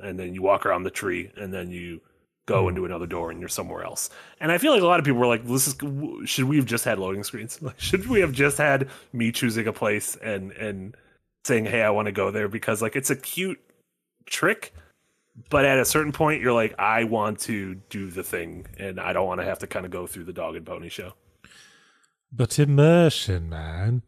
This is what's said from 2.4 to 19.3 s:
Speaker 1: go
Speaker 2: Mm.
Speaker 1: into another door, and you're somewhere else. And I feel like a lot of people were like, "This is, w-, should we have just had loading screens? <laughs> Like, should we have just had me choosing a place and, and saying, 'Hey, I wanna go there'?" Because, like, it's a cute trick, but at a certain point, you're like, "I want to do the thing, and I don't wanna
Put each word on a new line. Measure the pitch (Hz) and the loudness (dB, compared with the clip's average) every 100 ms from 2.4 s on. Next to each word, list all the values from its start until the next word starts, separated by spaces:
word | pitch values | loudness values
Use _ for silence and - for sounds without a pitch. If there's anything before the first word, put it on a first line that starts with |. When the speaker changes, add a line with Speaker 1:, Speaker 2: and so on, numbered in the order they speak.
| - | 0
Speaker 1:
go | 101 | 2
Speaker 2:
Mm. | 92 | 2
Speaker 1:
into | 90 90 | 0 -4
another | 85 85 | -6 -6
door, | 90 82 | -6 -6
and | 85 | -8
you're | 87 | -8
somewhere | - 87 85 | -8 -8 -8
else. | 90 - - - - _ | -10 -8 -10 -10 -20 _
And | 160 | 0
I | 170 | 2
feel | 311 | 4
like | 247 | 6
a | 175 | 6
lot | 143 | 6
of | |
people | 143 120 | 4 4
were | 123 | 4
like, | 117 120 | 4 2
"This | 131 139 | 0 0
is, | |
w-, | 135 143 139 151 52 113 | -2 -6 -6 -6 -8 -6
should | - 131 | 0 2
we | 151 | 4
have | 117 | 4
just | 113 | 0
had | 123 104 | 0 -2
loading | 92 98 | -2 -4
screens? | 101 113 110 - | -8 -10 -12 -10
<laughs> | |
Like, | 139 - | -12 -8
should | - 190 226 | -2 -2 2
we | 226 | 2
have | 170 | 2
just | 131 143 143 | 4 2 4
had | 151 139 135 - - | 4 4 0 -6 -12
me | 123 113 | -2 0
choosing | 117 123 113 110 | 2 0 0 -2
a | |
place | 104 110 107 - - | -2 0 0 -2 -8
and, | 113 101 95 | -6 -6 -8
and | - 107 98 95 - _ _ _ _ | -10 -8 -8 -10 -16 _ _ _ _
saying, | - 117 110 | 0 0 2
'Hey, | 117 | 2
I | 107 | 2
wanna | 104 104 | 2 0
go | 101 95 | 0 -2
there'?" | 107 104 | 0 -4
Because, | 107 - 107 | -4 -2 -2
like, | 113 139 | -2 -2
it's | 135 | -2
a | 135 | -4
cute | - - 190 - _ _ _ _ _ _ - | -4 -4 -4 -6 _ _ _ _ _ _ -12
trick, | - 170 220 - - - _ _ _ _ - - | -2 0 0 -6 -20 -20 _ _ _ _ -20 0
but | 147 | 4
at | 139 135 | 6 4
a | |
certain | 113 156 151 | 4 2 0
point, | 139 151 151 | 2 2 2
you're | 123 | 4
like, | 120 110 - | 4 2 2
"I | 101 113 | 2 2
want | 113 113 104 104 | 2 0 0 -2
to | - 107 95 95 - | -4 -4 -4 -10 -10
do | 104 95 | -10 -8
the | 90 | -8
thing, | 87 90 82 87 85 - | -6 -6 -8 -12 -16 -12
and | 98 92 | -10 -6
I | 90 | -2
don't | 90 | 0
wanna | 92 | 0